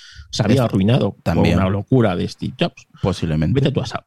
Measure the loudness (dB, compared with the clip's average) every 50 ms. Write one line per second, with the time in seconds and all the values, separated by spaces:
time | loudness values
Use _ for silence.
0 | -20 -20 -20 -20 -16 -8 -4 -2 0 2 2 2 2 0 0 0 2 2 2 2
1 | 0 -2 -4 -6 _ -2 0 2 2 2 2 2 2 0 -2 -4 -2 2 2 2
2 | 2 2 0 -2 -4 -6 -6 -8 -8 -8 -4 -2 -4 -4 -4 -10 -20 _ -8 -4
3 | -2 -2 -2 -2 -2 -2 -2 0 0 0 0 0 0 0 -2 -4 -6 -6 -8 -12
4 | -6